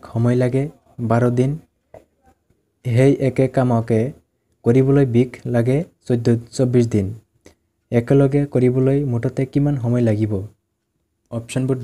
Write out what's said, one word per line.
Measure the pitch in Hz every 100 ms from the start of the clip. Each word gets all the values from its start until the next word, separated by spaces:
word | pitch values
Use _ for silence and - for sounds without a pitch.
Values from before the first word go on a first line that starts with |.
| -
সময় | 117 117 123
লাগে | 127 131 143 - _ - 117
বাৰ | 117 123 123
দিন, | 131 151 - _ _ - _ _ _ _ _ _ _ _ 123
সেই | 120 135 135 135
একে | 120 131 135
কামকে | 123 117 117 110 120 156 _ _ _ _ -
কৰিবলৈ | 123 131 139 139 117
বিক | 123 - - 120
লাগে | 120 139 180 _ -
চৈধ্য, | 123 120 117 - -
চৌব্বিছ | 127 123 117
দিন। | 107 98 110 _ _ - _ _ _ -
একেলগে | 120 120 139 139 143 143
কৰিবলৈ | 131 127 127 131 139 143
মুঠতে | 120 131 - 135
কিমান | 147 143 143
সময় | 117 123 117
লাগিব? | 107 110 101 101 _ _ _ _ _ _ _ _
অপশ্যনবোৰ | 117 117 139 131 131